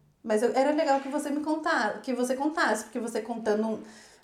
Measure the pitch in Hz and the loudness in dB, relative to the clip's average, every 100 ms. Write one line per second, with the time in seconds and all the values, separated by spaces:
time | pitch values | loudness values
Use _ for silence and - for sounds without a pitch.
0 | _ _ 226 214 226 240 277 302 302 269 | _ _ -2 2 4 4 4 4 4 2
1 | 269 285 - 294 302 311 330 294 214 - | 0 -4 -2 -4 -2 -2 0 0 0 -2
2 | - 240 247 262 294 330 277 220 - 247 | -4 -2 0 0 0 2 2 0 -4 -8
3 | 226 226 220 226 220 208 220 214 - - | -4 -4 -4 -4 0 2 0 -4 -10 -20
4 | - - | -20 -18